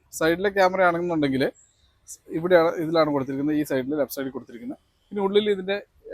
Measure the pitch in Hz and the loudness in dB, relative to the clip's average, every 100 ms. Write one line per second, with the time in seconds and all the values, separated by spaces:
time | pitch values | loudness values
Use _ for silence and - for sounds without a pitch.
0 | _ - 160 170 202 196 185 190 180 170 | _ -4 0 0 0 2 2 4 2 2
1 | 175 160 143 135 160 - _ _ _ _ | -2 0 0 2 -2 -4 _ _ _ _
2 | - - - 165 175 175 165 - 156 165 | -20 -20 -10 -4 4 6 6 0 0 2
3 | 151 143 131 135 147 151 147 135 127 151 | 2 0 -2 -4 -2 -2 0 -2 -2 -2
4 | 127 - 135 127 117 117 120 - _ _ | -4 -4 -8 -8 -14 -16 -14 -14 _ _
5 | _ 202 196 208 208 196 185 202 - _ | _ -4 0 2 2 -2 -2 -6 -6 _
6 | - | -6